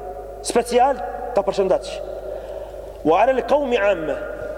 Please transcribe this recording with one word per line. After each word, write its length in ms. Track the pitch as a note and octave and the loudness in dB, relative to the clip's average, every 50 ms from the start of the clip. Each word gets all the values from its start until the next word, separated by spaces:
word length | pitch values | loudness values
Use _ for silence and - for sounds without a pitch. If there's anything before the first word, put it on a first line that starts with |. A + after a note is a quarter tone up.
| - - - - - - - - | -10 -12 -10 -12 -12 -12 -12 -10
special, 540 | - - - A#3 A#3 - A#3+ B3 B3 C#4 C4 F#3+ F3+ - - - - - - | -4 0 0 0 2 4 4 4 6 4 4 0 -4 -8 -8 -8 -6 -2 0
ta 60 | G3+ | 0
përshëndetsh. 500 | G3 G3 F3+ G3+ F#3+ F#3 E3 C#3+ - - - - - - - - - - - - - - - - - - - - - - - - - | 0 0 2 2 2 4 2 2 0 -4 -10 -8 -8 -10 -10 -10 -10 -10 -10 -10 -10 -10 -10 -10 -12 -12 -12 -14 -14 -14 -10 -2 2
Wa 160 | D3+ D#3+ F#3+ | 4 6 6
ala 100 | A3+ C4 C4 | 6 4 4
al 80 | A#3+ | 2
qawmi 360 | - - C4 D4 C#4+ A#3+ A#3+ | 2 2 2 2 2 2 2
amma, 380 | G#3 G3 G#3 F#3+ E3 D#3 D3+ B2+ - - - - - - - - | 2 4 4 2 2 0 -4 -4 -4 -4 -8 -8 -8 -8 -8 -8